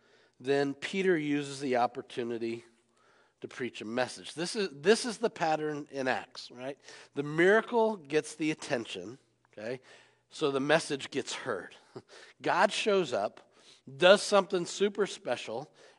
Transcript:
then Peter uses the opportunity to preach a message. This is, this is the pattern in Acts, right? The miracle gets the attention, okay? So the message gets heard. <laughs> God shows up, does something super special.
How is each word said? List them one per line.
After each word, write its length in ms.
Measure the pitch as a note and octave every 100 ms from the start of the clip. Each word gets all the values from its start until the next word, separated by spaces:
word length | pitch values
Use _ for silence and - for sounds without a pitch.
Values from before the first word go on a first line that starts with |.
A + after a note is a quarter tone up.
| _ _ _ _
then 340 | B2+ C#3 C#3+
Peter 420 | C#3 - G3 F#3+ F3
uses 440 | D3 C#3+ C#3+ C#3
the 160 | C#3 B2
opportunity 880 | A#2+ - A#2+ - A#2+ A#2 A2+ A#2 - _ _ _ _ _ _ _
to 80 | A#2
preach 320 | - B2 -
a 40 |
message. 500 | G#2+ A#2+ B2 - F#2
This 220 | - E3+ A#3+
is, 120 | F#3+
this 320 | C#3 D3+ A3
is 140 | B3+ G3+
the 120 | A3+
pattern 560 | - E3+ D#3 D3+ D3+ D3
in 180 | C3+ C3
Acts, 420 | A2 - - -
right? 280 | B2 B2+ C#3+ - - -
The 80 | -
miracle 760 | D3 D#3 F3+ G#3+ G#3+ A#3 A3 G#3+
gets 380 | C#3 D3+ D3+
the 160 | - D#3
attention, 680 | D3+ - C3 A2 G2 F2+ B2+ _ _ _
okay? 280 | - G#2+ B2+ - - _ _ _
So 200 | - D3+
the 100 | C#3
message 500 | C#3 D3+ - C#3+ -
gets 240 | B2+ A#2+
heard. 420 | - C3 G2+ - - _
<laughs> 80 | - - - - -
God 300 | D3+ D3+ G3+
shows 400 | - - G3 E3
up, 280 | A#2 G#2+ - - _ - - - C3+
does 240 | F3+ G3+
something 420 | - G#3 F3+ F#3 E3
super 400 | - G3+ G3+ F#3+
special. 640 | - C3+ A#2+ - A2+ D3+ _ -